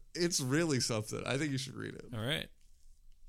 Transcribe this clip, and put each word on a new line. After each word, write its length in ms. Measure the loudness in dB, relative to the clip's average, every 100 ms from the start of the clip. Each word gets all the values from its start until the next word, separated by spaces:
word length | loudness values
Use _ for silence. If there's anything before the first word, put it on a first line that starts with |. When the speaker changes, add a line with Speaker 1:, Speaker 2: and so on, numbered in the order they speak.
| -8
Speaker 1:
it's 280 | 0 2 2
really 380 | 4 4 4 4
something. 420 | 2 0 0 -2 0
I 120 | 0
think 140 | 0
you 60 | 0
should 180 | -2 -6
read 200 | -8 -8
it. 100 | -8
Speaker 2:
All 60 | -4
right. 280 | 0 -2 -4 -12 -20 -20 -20 -20 -20 -18